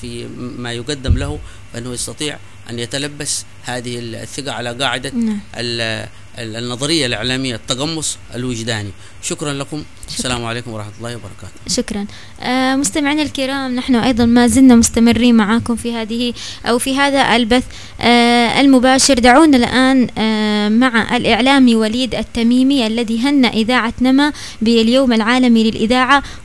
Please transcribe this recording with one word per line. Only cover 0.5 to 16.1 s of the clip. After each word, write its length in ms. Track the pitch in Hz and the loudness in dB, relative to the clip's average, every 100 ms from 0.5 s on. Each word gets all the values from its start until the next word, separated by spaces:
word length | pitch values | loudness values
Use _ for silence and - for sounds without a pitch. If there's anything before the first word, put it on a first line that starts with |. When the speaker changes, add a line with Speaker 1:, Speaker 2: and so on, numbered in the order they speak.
| 120 | -10
Speaker 1:
ما 140 | 120 | -10
يقدم 460 | 120 120 143 127 - | -8 -8 -6 -2 -2
له 200 | 143 151 - - - | -2 -8 -12 -18 -14
فإنه 200 | 120 123 | -12 -10
يستطيع 460 | 120 - 113 151 143 - - - | -10 -10 -8 -8 -8 -16 -20 -14
أن 80 | 117 | -10
يتلبس 680 | 117 139 147 147 117 - - - | -8 -8 -8 -10 -8 -8 -10 -16
هذه 340 | - 123 123 120 | -10 -8 -8 -10
الثقة 540 | 117 110 107 - 135 | -10 -12 -12 -10 -10
على 200 | 113 120 | -8 -8
قاعدة 380 | 120 131 127 139 | -4 -4 -4 -6
Speaker 2:
نعم. 300 | 233 226 208 202 - | -4 -2 -4 -8 -10
Speaker 1:
ال-، 520 | 120 117 113 110 107 - - - | -6 -4 -4 -6 -10 -16 -18 -14
ال-، 140 | 113 113 | -12 -10
النظرية 500 | 120 120 143 165 123 | -10 -6 -2 -2 -2
الإعلامية، 480 | 110 120 131 131 | -4 -4 -4 -4
التقمص 640 | 110 - 127 151 160 - - - | -8 -8 -6 -4 -6 -8 -10 -12
الوجداني. 560 | 123 127 117 117 110 101 - - - | -8 -8 -6 -6 -6 -8 -12 -18 -14
شكرا 300 | - 175 147 | -10 -8 -6
لكم. 240 | 139 139 151 | -8 -8 -10
Speaker 2:
شكرا. 420 | - - - - | -12 -16 -14 -8
Speaker 1:
السلام 260 | 127 120 | -6 -4
عليكم 260 | 117 117 120 | -4 -8 -8
ورحمة 220 | 110 104 101 | -12 -12 -12
الله 180 | 117 120 | -12 -12
وبركاته. 360 | 101 - 95 - - | -14 -16 -18 -16 -6
Speaker 2:
شكرا. 380 | - 233 202 202 - - - | -4 -4 -6 -8 -12 -20 -12
آه، 360 | - 254 262 269 | -4 -2 0 0
مستمعينا 460 | 285 320 285 302 | -2 -2 0 0
الكرام، 540 | 294 277 262 277 262 247 | -2 -4 -4 -4 -4 -4
نحن 180 | 262 | 0
أيضا 300 | 240 240 233 | 2 2 2
ما 220 | 233 240 240 | 4 4 4
زلنا 300 | 226 262 233 | 6 8 8
مستمرين 580 | 226 233 233 226 240 | 6 4 4 4 4
معاكم 420 | 226 202 233 214 226 | 4 4 0 -2 -4
في 180 | 233 | -4
هذه 400 | 233 220 | -6 -6